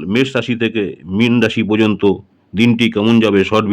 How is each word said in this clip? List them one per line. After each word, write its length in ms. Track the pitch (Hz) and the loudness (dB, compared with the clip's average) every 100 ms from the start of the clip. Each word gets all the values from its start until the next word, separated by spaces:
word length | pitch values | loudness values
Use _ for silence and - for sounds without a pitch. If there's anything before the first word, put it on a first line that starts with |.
| 80 | -2
মেষ 140 | 110 135 131 | -2 0 -2
রাশি 180 | 113 117 | -4 -2
থেকে 200 | 113 110 92 - 82 98 | -2 -2 -6 -8 -6 0
মীন 160 | 120 120 | 2 2
রাশি 180 | 110 - 101 | 0 0 -2
পর্যন্ত 320 | 107 110 98 101 92 - _ _ | 2 0 2 0 0 -6 _ _
দিনটি 340 | 92 120 117 113 | 0 2 2 0
কেমন 200 | 107 107 117 | 0 0 2
যাবে 160 | 107 98 95 | 2 2 2
শর্ট 160 | 110 107 | 0 0